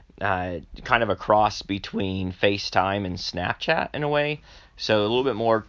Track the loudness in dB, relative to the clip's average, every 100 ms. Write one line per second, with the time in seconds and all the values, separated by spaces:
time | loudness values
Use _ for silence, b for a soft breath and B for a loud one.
0 | B -6 -2 -2 -2 -6 -10 -14 0 0
1 | 2 0 4 4 4 0 -6 -6 -4 -4
2 | -2 -2 -4 0 0 0 0 0 2 0
3 | -2 -6 -6 -4 -4 -4 -2 -2 -2 -4
4 | 0 0 0 -4 B B B -8 0 2
5 | 4 2 0 0 2 2